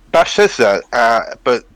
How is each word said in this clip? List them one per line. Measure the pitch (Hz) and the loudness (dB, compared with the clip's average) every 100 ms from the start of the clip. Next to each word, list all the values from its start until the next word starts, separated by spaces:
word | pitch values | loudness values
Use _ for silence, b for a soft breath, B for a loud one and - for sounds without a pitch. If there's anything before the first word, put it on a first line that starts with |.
| _ | _
Baff | 165 170 | -2 0
says | - 208 - | 0 0 2
that, | 107 98 - | 0 0 -2
uh, | 120 117 113 - - | -2 0 0 -4 -6
but | 135 - - | -2 -2 -4